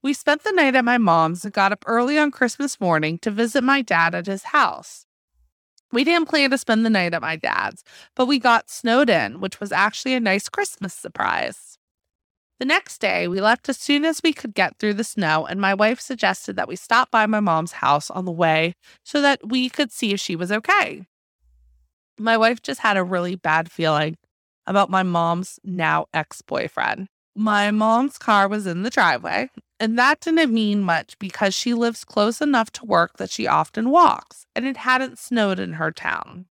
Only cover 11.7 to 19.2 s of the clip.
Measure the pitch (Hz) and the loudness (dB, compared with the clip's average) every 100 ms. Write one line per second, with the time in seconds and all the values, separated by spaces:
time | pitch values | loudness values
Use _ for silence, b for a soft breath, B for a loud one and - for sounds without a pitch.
11.7 | - _ _ _ _ _ _ _ _ 254 | -20 _ _ _ _ _ _ _ _ -2
12.7 | 339 - - 202 185 175 190 208 240 - | -2 -2 -6 -2 -2 -2 0 0 0 -2
13.7 | 262 - 285 311 311 330 302 233 202 180 | -8 0 0 2 0 -2 -2 -8 -2 -2
14.7 | - 208 202 226 - 165 156 156 190 196 | 0 -2 -2 -4 -2 0 0 -2 -2 -2
15.7 | 196 214 254 - 254 190 190 - 190 - | 2 2 0 -8 -2 -2 -2 -8 -6 -6
16.7 | 170 - 233 262 226 214 214 202 160 165 | -8 0 0 2 2 2 2 2 0 -2
17.7 | - - 147 - - 185 165 165 160 165 | -4 0 0 0 -8 -6 0 2 2 0
18.7 | - b b - 294 | -4 b b -6 0